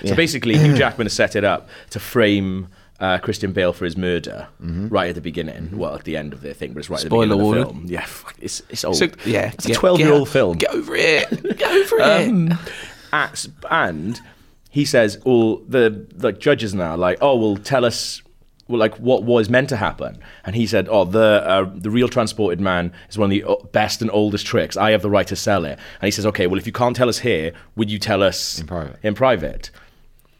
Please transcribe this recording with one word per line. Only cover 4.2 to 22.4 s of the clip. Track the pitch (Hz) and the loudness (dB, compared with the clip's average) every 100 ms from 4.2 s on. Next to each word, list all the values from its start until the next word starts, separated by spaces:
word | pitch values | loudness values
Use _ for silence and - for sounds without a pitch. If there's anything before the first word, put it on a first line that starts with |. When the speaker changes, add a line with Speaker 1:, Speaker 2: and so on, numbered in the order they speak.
| - 50 - - | -4 -12 -16 -12
Speaker 2:
Mm-hmm. | 85 85 107 | -8 -6 -2
Speaker 1:
right | 101 87 | -2 -2
at | 82 | -4
the | |
beginning. | 80 80 80 62 82 98 | -8 -8 -8 -10 -10 -8
Well, | 80 73 | -8 -8
at | |
the | 82 78 | -8 -8
end | 76 | -8
of | 67 | -12
the | 69 | -14
thing, | - 71 | -12 -12
but | 73 | -12
it's | 76 | -8
right | - | -8
at | 82 | 0
the | |
Speaker 3:
Spoiler | 117 107 101 | 2 2 2
Speaker 1:
beginning | |
of | 104 113 | 2 2
the | |
Speaker 3:
warning. | 123 - | 0 -6
Speaker 1:
film. | 87 | -10
Yeah, | 85 - | -10 -10
fuck, | - - - | -14 -18 -14
it's, | - - - | -12 -12 -12
it's | - 82 | -8 -2
old. | 87 | 0
Speaker 3:
So, | - - 110 | -2 -4 -4
yeah, | 104 110 | -2 -2
Speaker 1:
It's | - 117 | -4 -4
a | |
Speaker 3:
yeah, | 113 | 2
Speaker 1:
twelve-year-old | 185 170 156 147 139 | 4 4 6 4 4
Speaker 3:
get, | |
Speaker 1:
film. | 135 98 85 | 2 2 0
Speaker 3:
get | - | -2
over | - - - | -2 -4 0
it. | 156 151 - - - 214 | 2 2 0 -4 -4 -2
Get | - | 0
over | 370 392 453 | 2 2 4
it. | - - 220 | 4 4 2
Speaker 1:
Um, | 190 165 170 - - - - - | 2 2 0 -4 -14 -16 -20 -4
at, | 147 131 - - - - | -2 -2 -6 -14 -12 -2
and | 160 110 78 92 117 - - _ _ _ | 0 0 -4 -8 -8 -14 -20 _ _ _
he | 143 143 | -2 2
says, | 131 107 101 131 | 4 2 2 2
"Well, | 120 113 98 - | 4 4 0 0
the, | 127 113 101 - - | 4 4 2 -12 -4
the | 120 | -4
judges | 95 147 139 107 95 | 0 0 0 0 -4
now | 82 | -4
are | 87 | 0
like, | 90 90 | 0 2
oh, | 143 127 | 2 4
well, | 110 98 | 2 0
tell | - 135 | -2 0
us, | 120 - - - - _ _ _ - | 2 0 -8 -12 -18 _ _ _ -4
well, | 120 | 0
like, | 107 - | 0 0
what | 117 117 | 0 2
was | 117 120 107 | 4 2 4
meant | 123 135 | 2 2
to | 113 | -2
happen." | 90 - 64 53 - - 92 | -4 -4 -10 -12 -20 -14 -6
And | 110 | -2
he | 110 | 0
said, | 107 92 | 0 2
"Oh, | 107 | 2
the, | 90 110 110 104 80 | 4 4 6 4 4
uh, | 95 95 98 | 0 0 -4
the | 104 | -2
real | 120 123 | 0 2
transported | 127 110 - | 0 -2 0